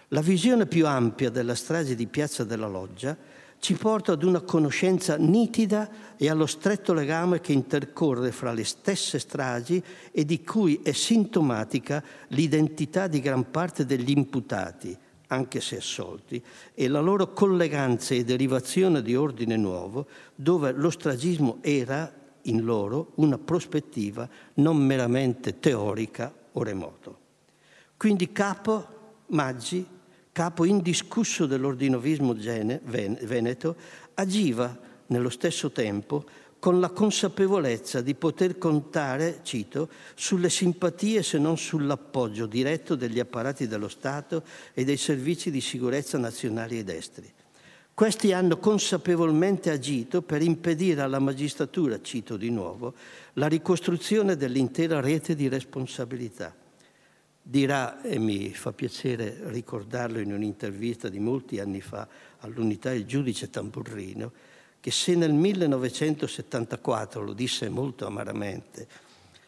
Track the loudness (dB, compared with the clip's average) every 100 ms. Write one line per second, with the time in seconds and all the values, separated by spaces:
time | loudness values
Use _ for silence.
0 | _ 0 4 4 6 4 4 4 4 4
1 | 2 2 0 0 -2 -2 -2 -2 0 -2
2 | -2 -2 -2 -2 -4 -4 -4 -6 -8 -8
3 | -6 -6 -12 -20 -20 -8 -2 0 2 2
4 | 2 2 4 2 2 2 2 2 2 4
5 | 2 2 4 6 4 2 2 2 -2 -10
6 | -20 -2 2 4 2 2 0 0 2 0
7 | 2 0 2 2 2 2 2 -2 -2 0
8 | 0 2 0 -2 -4 -2 -4 -4 -2 -2
9 | -2 -4 -4 -4 -4 -4 0 -2 -2 -12
10 | -6 -2 0 0 0 2 4 4 0 -2
11 | 2 4 4 2 2 2 -2 -4 -2 -4
12 | -6 -16 -4 0 4 4 2 0 -2 -2
13 | 0 0 2 0 0 -2 -2 -2 0 0
14 | 2 2 2 -2 -4 -4 -4 -8 -12 -12
15 | _ _ _ -4 -2 -4 -6 -6 -8 -8
16 | -10 -12 -10 -12 -12 -18 -16 -2 0 2
17 | 4 2 0 2 4 4 4 2 2 0
18 | 2 0 2 2 2 0 0 2 4 4
19 | 2 2 0 0 0 2 0 -2 -4 -6
20 | -8 -12 -20 -4 2 2 2 2 0 0
21 | -2 -2 0 2 2 2 0 0 0 -4
22 | -6 -12 -20 _ -2 0 2 0 0 -2
23 | -4 2 4 4 0 -2 -2 -4 -4 -4
24 | -6 -6 -10 -14 -6 2 4 6 4 4
25 | 2 2 2 0 -4 0 2 2 0 -2
26 | -4 -6 -10 -10 -12 -6 -4 -4 -8 -12
27 | -20 -20 _ _ _ _ _ -20 _ _
28 | 2 2 0 0 -2 -2 -2 -2 -4 -18
29 | -20 -20 -4 0 0 -4 -6 -6 -6 -12
30 | -20 _ _ -4 -4 2 4 4 2 0
31 | -2 -2 -2 0 0 0 0 0 2 2
32 | 0 2 2 0 -2 -2 -2 -4 -4 -4
33 | -4 -4 -4 0 0 0 -4 -6 -10 -20
34 | -12 -4 0 2 2 2 -2 -4 -16 -20
35 | -2 0 0 0 -2 -2 -4 -2 -2 -2
36 | -4 -6 -6 -14 -20 _ 4 4 4 2
37 | 2 2 0 2 2 4 2 -2 -4 -4
38 | -2 -2 -2 2 0 0 0 0 0 -2
39 | -2 -2 -2 -4 -6 -6 -4 -4 -6 -8
40 | -20 -8 -2 2 2 2 2 2 -2 0
41 | 0 2 2 2 2 0 -2 -2 0 -2
42 | -2 -2 -2 -2 -4 0 0 0 -2 -2
43 | -2 -2 -4 -4 -4 -4 -4 -4 -6 -6
44 | -6 -6 -4 -6 -6 -14 -10 -2 0 0
45 | 0 0 0 -2 -2 -4 -4 -4 -2 -2
46 | -2 -2 -4 -4 -6 -4 -4 -6 -6 -8
47 | -12 -16 -20 _ _ _ -20 -20 _ 2
48 | 2 4 2 4 4 4 4 2 2 0
49 | 2 2 4 4 2 2 0 -2 -2 -4
50 | -2 -4 -2 0 2 2 0 0 2 2
51 | 0 0 0 0 -4 -4 -4 0 0 0
52 | -6 -8 -6 -6 -2 -2 -4 -8 -10 -12
53 | -18 -20 -10 -2 0 2 2 0 2 -2
54 | 2 2 2 2 0 0 0 2 0 2
55 | 2 0 0 0 0 -2 -4 -8 -8 -6
56 | -8 -6 -10 -10 -12 -14 _ _ _ _
57 | _ _ _ _ -4 0 2 2 -2 -6
58 | -6 -2 0 -2 -4 -8 -10 -6 -8 -6
59 | -4 -4 -4 -8 -8 -8 -8 -10 -8 -6
60 | -4 -4 -4 -2 -4 -4 -8 -6 -6 -6
61 | -8 -4 -2 -2 -4 -8 -6 -8 -8 -12
62 | -12 -16 -20 -18 -12 -2 -2 -2 -4 -4
63 | -2 -2 -2 -4 -6 -8 -8 -8 -10 -10
64 | -10 -10 -10 -12 -20 -20 -20 _ -4 0
65 | 2 4 6 6 4 4 2 2 -2 -2
66 | -2 0 -4 -6 -8 -6 -6 -6 -2 -2
67 | -4 -8 -8 -4 -4 -2 -4 -4 -6 -6
68 | -8 -6 -6 -6 -6 -8 -12 -18 -18 -20
69 | -20 -20 _ -20